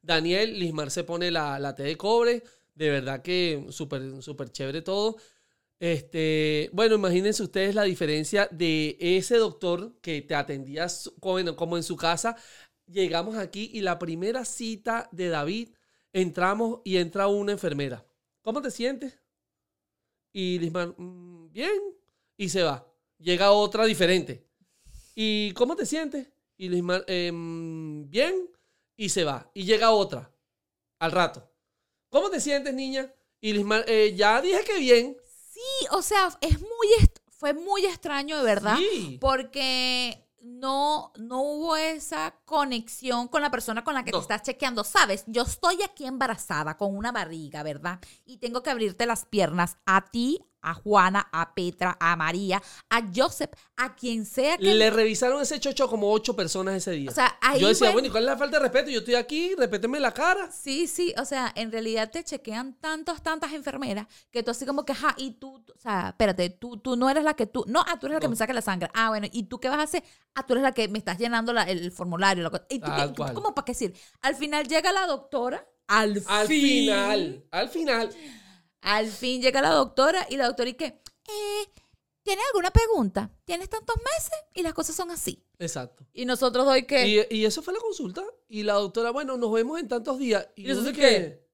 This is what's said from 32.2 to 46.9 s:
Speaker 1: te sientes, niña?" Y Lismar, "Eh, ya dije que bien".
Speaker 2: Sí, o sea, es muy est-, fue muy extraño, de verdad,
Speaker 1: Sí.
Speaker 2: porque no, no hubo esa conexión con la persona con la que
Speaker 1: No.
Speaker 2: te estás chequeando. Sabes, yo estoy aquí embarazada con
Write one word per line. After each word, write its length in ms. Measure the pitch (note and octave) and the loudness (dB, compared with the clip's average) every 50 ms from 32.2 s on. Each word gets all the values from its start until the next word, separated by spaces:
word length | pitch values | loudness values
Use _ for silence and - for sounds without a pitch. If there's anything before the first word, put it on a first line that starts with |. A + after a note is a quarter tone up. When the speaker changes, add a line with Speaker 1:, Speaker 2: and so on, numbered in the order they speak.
| F#4 G4+ | 2 2
Speaker 1:
te 100 | F#4+ D4 | -2 -2
sientes, 340 | - C#4+ C#4+ C#4+ C4+ C#4+ C4 | 0 0 0 -2 -2 -4 -4
niña?" 380 | C4 C4+ C4 C4 C4+ C4+ C4+ - _ _ _ _ _ | -4 -4 -4 -4 -4 -6 -6 -12 _ _ _ _ _
Y 140 | - G#3+ G#3 | -4 0 0
Lismar, 300 | G#3 G3+ G3+ G#3+ A3 A3+ | 0 2 2 0 0 2
"Eh, 260 | - A3+ A3 G#3+ G#3+ F#3+ | 2 4 4 4 4 4
ya 260 | F3+ G3+ G#3 A3 B3 | 4 4 6 6 4
dije 220 | D4+ F4+ G4 F#4+ G#4+ | 4 2 2 2 2
que 160 | - G#4 F#4 | 0 0 0
bien". 380 | C#4 B3+ A#3+ A#3 A#3+ C#4 C#4 - _ _ - - - - - | 6 8 8 6 6 0 -6 -12 _ _ -20 -20 -20 -20 -18
Speaker 2:
Sí, 340 | A4 A#4+ C5 C5+ C5+ B4+ - | -12 -10 -6 -4 -4 -2 0
o 100 | C#4 G4 | 0 0
sea, 280 | - - G#4 G4+ F#4+ F4+ - - | 0 2 4 4 4 2 0 -4
es 180 | - D#4+ D#4 D4+ | 2 2 2 2
muy 280 | E4+ G#4+ A#4 A#4 A#4 G#4 A4+ A4+ | 2 -10 -2 0 6 8 8 8
est-, 200 | - - _ - _ _ | 8 6 _ 0 _ _
fue 240 | _ _ - C#4+ D4 | _ _ -4 -2 -2
muy 320 | D4+ E4+ G4 G4 G4+ F#4 | -2 -2 -2 0 0 0
extraño, 520 | F#4+ E4+ - - E4+ D4 C#4 C#4+ D4 D#4 | 0 -2 -4 -8 -6 -4 -4 -4 -4 -2
de 60 | D4+ C4 | 0 2
verdad, 340 | A3 G#3 G3+ G#3 G#3 A3 | 2 2 2 4 2 2
Speaker 1:
Sí. 400 | C#4 F#4 G#4 G#4 C#4 F#3+ D3 C3 C3 | 4 2 2 0 -2 -4 -6 -8 0
Speaker 2:
porque 1040 | - C4+ C4+ C4 C4 C4 - C#4 C4+ C4 C4 B3+ B3+ B3+ B3+ B3 B3 A#3+ A3 - _ _ _ _ | 2 2 2 2 -2 -6 -4 -2 -2 0 0 0 0 0 0 0 -2 -4 -6 -12 _ _ _ _
no, 680 | A#3+ A#3+ A#3+ B3 C4 C4+ C4+ C#4 C#4+ D4 D4+ D4+ - - _ | -20 -20 -16 -8 -4 -2 0 0 2 0 0 -2 -4 -10 _
no 240 | - A3 A#3 B3+ B3+ C4+ | -16 -12 -8 -4 -2 -2
hubo 320 | D4 D4 D4 D#4+ E4 D#4 | -2 -2 -4 -2 0 0
esa 580 | D#4 D#4 D#4+ D#4+ D4+ - - D#4+ D#4 D#4 D#4+ - _ _ | 0 0 -2 -2 -4 -8 -8 -6 -4 -4 -6 -8 _ _
conexión 840 | - D#4 D4+ C#4+ C4+ B3+ A#3 A3+ A3+ - - - B3+ B3 A#3+ B3 | -2 0 0 2 2 -2 -6 -6 -8 -14 -10 -6 -2 -2 -2 -2
con 140 | B3 - D#4 D4 | 0 0 0 0
la 80 | D4 | 0
persona 320 | C#4+ A3+ - - A3 A3+ A#3 | -2 -4 -4 -4 -6 -4 -4
con 100 | D#4+ D4 | -2 -4
la 100 | C4 A#3+ | -2 -4
que 80 | - | -2
Speaker 1:
No. 60 | G#3+ F3 | -2 -4
Speaker 2:
te 20 | - | -2
estás 180 | - G#3+ G#3 - | -2 -6 -4 -4
chequeando. 400 | - B3+ - D4 C4 B3 A3 - | -6 -6 -2 -4 -2 -2 -2 -4
Sabes, 400 | - - - D#4+ G#3+ G3 G3 - | 2 4 4 4 4 2 -4 -4
yo 160 | - A3 A#3+ A#3+ | -4 -2 -2 -2
estoy 380 | - - - - F4 F#4 F4 G4+ | -2 -4 0 2 0 2 2 -2
aquí 220 | G4 - - - | -6 -6 -10 -10
embarazada 720 | B3+ C4 B3+ C4+ C4 - - - - F3 D3+ D#3 D3+ D#3+ | -8 -2 -2 -2 -2 -2 -6 -6 -4 -4 -2 -2 -4 -4
con 180 | - G#3 G3+ | -2 -4 -4